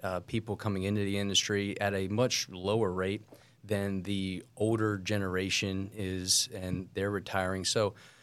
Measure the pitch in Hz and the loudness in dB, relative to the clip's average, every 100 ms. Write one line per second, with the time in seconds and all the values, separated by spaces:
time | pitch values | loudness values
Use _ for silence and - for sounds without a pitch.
0 | 92 90 - 113 110 98 107 98 98 104 | -4 -4 -2 -4 -2 -2 0 0 0 0
1 | 101 101 101 95 - 101 101 - 101 98 | 0 0 2 2 2 0 0 0 0 0
2 | 95 107 127 - - 92 95 110 98 92 | 0 2 2 0 -4 -4 0 2 2 2
3 | 95 107 - - - - 101 101 101 98 | 0 -2 -8 -20 -20 -12 -2 0 0 -2
4 | 95 98 95 90 - - 110 113 107 101 | -2 -2 -2 -4 -8 -2 0 2 2 0
5 | 92 104 95 92 95 - 98 95 98 110 | 0 0 0 0 0 0 0 -2 -4 -4
6 | 92 92 92 - - 98 92 90 92 98 | -4 -2 2 2 2 -4 -4 -4 -4 -2
7 | 101 101 - 95 92 95 90 117 104 - | 0 -2 0 0 0 0 0 2 2 -2
8 | - - | -18 -20